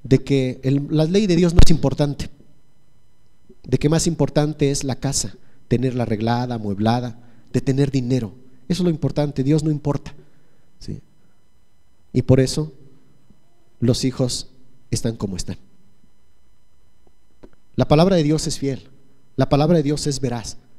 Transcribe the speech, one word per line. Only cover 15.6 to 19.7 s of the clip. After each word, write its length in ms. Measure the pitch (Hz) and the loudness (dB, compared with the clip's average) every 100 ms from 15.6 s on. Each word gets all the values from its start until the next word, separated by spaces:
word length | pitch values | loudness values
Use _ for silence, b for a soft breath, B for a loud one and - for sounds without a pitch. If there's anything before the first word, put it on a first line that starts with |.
| - - - - - - - - - - - - - - - - - - - - - - | -16 -20 -20 -20 -20 -20 -20 -20 -20 -20 -20 -20 -20 -20 -20 -20 -20 -20 -20 -20 -10 -4
La 100 | 127 | 2
palabra 300 | 151 185 180 | 4 4 2
de 80 | |
Dios 220 | 147 156 156 | 2 0 -2
es 100 | - | -4
fiel, 300 | 139 117 - - - - - - | -6 -6 -12 -20 -20 -20 -12 -2
la 120 | 131 | 0
palabra 280 | 139 156 | 2 4